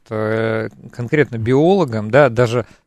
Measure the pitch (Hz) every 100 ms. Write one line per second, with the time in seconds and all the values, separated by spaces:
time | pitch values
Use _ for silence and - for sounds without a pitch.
0 | _ 110 110 110 113 113 110 - - -
1 | 120 151 139 117 110 131 160 196 151 110
2 | 107 123 143 113 120 120 110 _